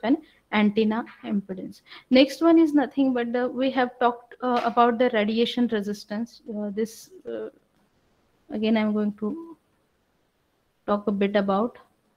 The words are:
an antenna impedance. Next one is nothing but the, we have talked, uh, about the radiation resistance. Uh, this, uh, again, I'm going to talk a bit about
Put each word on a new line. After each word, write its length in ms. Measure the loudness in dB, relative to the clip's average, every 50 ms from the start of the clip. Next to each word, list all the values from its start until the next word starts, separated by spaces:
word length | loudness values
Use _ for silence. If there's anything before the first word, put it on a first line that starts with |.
| 0
an 140 | 0 0 0 -2 _ _ _ _ -4
antenna 520 | 0 2 2 2 2 2 0 0 -2 -4 -6 -10 -14 -14 -8
impedance. 580 | -6 -4 -4 -4 -6 -10 -12 -12 -14 -16 -18 _ -20 -20 -18 -2 2
Next 320 | 4 4 4 4 2 2 4
one 160 | 6 6 6
is 160 | 6 4 4
nothing 360 | 2 0 0 0 0 0 0 0
but 200 | -2 -2 -2 -2
the, 140 | -4 -4
we 240 | -4 -2 -2 -2 0
have 260 | 0 0 -2 -2 0 0
talked, 360 | 0 0 0 -2 -10 -20 -14 -8 -4
uh, 180 | -2 -2 -2 -2
about 360 | 0 2 4 4 4 4 2
the 100 | 2 2
radiation 580 | 2 0 0 0 0 0 0 0 0 0 0 0
resistance. 760 | 0 -2 -4 -4 -8 -10 -10 -10 -8 -8 -8 -10 -12 -16 -16
Uh, 220 | -12 -10 -8 -8 -6
this, 400 | -4 -4 -6 -6 -6 -12 -20 -20 -20 -18 -14
uh, 220 | -12 -10 -10 -10 -12 -14 _ _ _ _ _ _ _ _ _ _ _ _ _ _ _ _ _ _ -12
again, 260 | -6 -4 0 0 2
I'm 160 | 2 0 0 0
going 200 | -2 -2 -2 -4
to 440 | -4 -6 -6 -6 -8 -12 -16 -20 -20 _ _ _ _ _ _ _ _ _ _ _ _ _ _ _ _ _ _ _ _ _ _ _ _ _
talk 220 | -2 -2 -2 -2
a 40 | -2
bit 240 | -2 0 0 0 0
about 440 | 0 0 0 0 0 -2 -2 -6 -12 -20 _ _ _ _ _ _